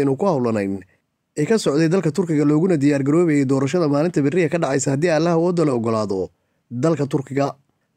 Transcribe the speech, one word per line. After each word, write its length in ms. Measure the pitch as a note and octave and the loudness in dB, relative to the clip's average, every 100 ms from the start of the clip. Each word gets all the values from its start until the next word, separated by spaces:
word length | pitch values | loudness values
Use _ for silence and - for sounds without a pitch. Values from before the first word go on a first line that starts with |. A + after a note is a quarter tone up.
aynu 100 | C#3 C3+ | 0 0
ku 100 | G3 | 0
howlanayn 540 | C#3+ A#2+ A2 G2 G2 F#2 _ _ _ _ - | 0 0 0 -2 -6 -12 _ _ _ _ -6
ee 100 | D3+ | -2
ka 80 | A3 | 0
socday 300 | E3+ C#3+ E3 | 0 0 2
dalka 240 | F#3+ D#3+ | 0 0
Turkiga, 300 | D3+ E3+ D3 | -2 -2 0
looguna 320 | D3 D3+ F#3 D#3+ | 2 2 2 2
diyaar 240 | C#3+ C#3+ | 2 2
garoobayay 420 | C3+ D#3+ F3 D3 | 2 2 2 2
doorashada 440 | C3 C3+ C3+ F3+ D3+ | 2 0 0 0 0
maalinta 340 | C#3+ E3+ D#3+ | 2 0 0
berriya 260 | C#3 E3 D#3+ | 0 0 0
ka 60 | F3 | 0
dhacaysa, 360 | D3+ C#3 C#3+ | -2 -2 0
haddii 160 | C3+ F3+ | 0 0
Allah 240 | D#3 E3+ | 2 2
awoodda 300 | E3 F3 F3 D3+ | 2 2 2 0
la 60 | |
oggolaado, 560 | A#2+ A2+ A2 G#2 F#2+ F2 - _ _ _ | 0 0 -2 -2 -4 -4 -10 _ _ _
dalka 360 | B2 D#3+ D3 C#3+ | -2 0 0 -2
Turkiga. 460 | D3+ C3+ C3+ C#3 - _ _ _ | -4 -4 -4 -4 -6 _ _ _